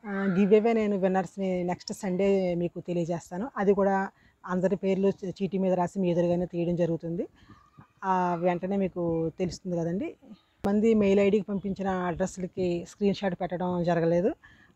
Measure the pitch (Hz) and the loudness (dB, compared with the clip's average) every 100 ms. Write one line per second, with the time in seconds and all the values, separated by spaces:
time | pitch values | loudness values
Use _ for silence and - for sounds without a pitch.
0 | 214 196 196 180 202 214 220 226 208 202 | -4 0 2 4 6 6 4 2 0 0
1 | 185 190 175 - 190 180 175 175 - 208 | 2 0 -2 -4 -2 -2 -2 -4 -8 -8
2 | 202 180 196 196 180 175 170 - - 175 | -4 0 2 2 0 -2 -4 -6 -6 -4
3 | 165 170 - 180 262 - 202 196 196 196 | -2 -6 -8 -10 -8 -2 2 4 2 0
4 | 196 _ _ _ 185 185 180 190 196 190 | -2 _ _ _ -6 -2 0 0 -2 2
5 | 196 190 190 - 196 196 190 180 175 196 | 0 0 -8 -6 -4 -2 0 0 0 0
6 | 180 175 175 175 180 175 170 175 170 165 | 0 2 2 0 -2 -2 -2 0 0 -2
7 | 170 170 294 _ - - _ - - _ | -4 -6 -8 _ -20 -20 _ -20 -20 _
8 | 196 185 180 170 180 175 185 196 185 180 | -2 0 0 0 0 0 -2 -2 -2 -2
9 | 170 165 165 - 185 - 190 175 165 180 | -2 0 -2 -4 -6 -6 -6 -2 -2 -4
10 | 320 - - 208 _ _ 202 208 226 220 | -6 -10 -20 -20 _ _ 0 2 4 4
11 | 196 196 202 208 190 196 196 190 196 185 | 4 4 4 2 0 -6 -6 -6 -4 -2
12 | 180 160 185 - 180 - 185 175 180 - | -2 -2 -4 -4 -10 -4 -2 -2 -6 -2
13 | 202 185 196 175 180 175 180 180 170 170 | 0 0 -2 -4 -6 -4 -2 0 2 2
14 | 165 170 202 - - - _ | 4 4 2 -2 -14 -20 _